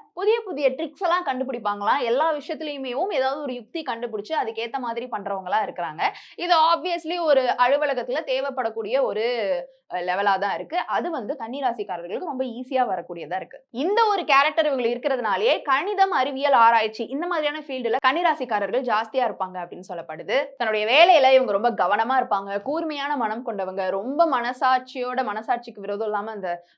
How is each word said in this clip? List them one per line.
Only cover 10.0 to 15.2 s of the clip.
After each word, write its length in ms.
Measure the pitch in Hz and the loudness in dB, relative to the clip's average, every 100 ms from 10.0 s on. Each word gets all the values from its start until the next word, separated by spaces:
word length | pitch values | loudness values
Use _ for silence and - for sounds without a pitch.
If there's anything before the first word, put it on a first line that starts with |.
லெவலா 300 | 180 185 202 190 | -2 0 2 2
தான் 160 | 202 175 | 0 -4
இருக்கு. 220 | 180 359 - | -4 -4 -2
அது 180 | 214 311 | -2 -2
வந்து 240 | 302 208 277 | -4 -6 -6
கன்னி 240 | 226 277 | -6 -2
ராசிக்காரர்களுக்கு 680 | 262 233 202 175 170 226 339 | -2 -2 -6 -8 -6 -6 -6
ரொம்ப 120 | 254 262 | -4 -4
ஈஸியா 320 | 226 254 254 240 | -6 -4 0 0
வரக்கூடியதா 520 | 180 170 170 151 185 | -2 -6 -10 -6 -8
இருக்கு. 200 | 170 - _ | -8 -16 _
இந்த 260 | 226 330 427 440 | -4 0 2 4
ஒரு 160 | 392 | 2
கேரக்டர் 460 | 285 269 302 302 302 | 4 6 6 4 2
இவங்க 160 | 262 233 | 2 0
இருக்கிறதுனாலயே 680 | 247 285 254 | 0 0 0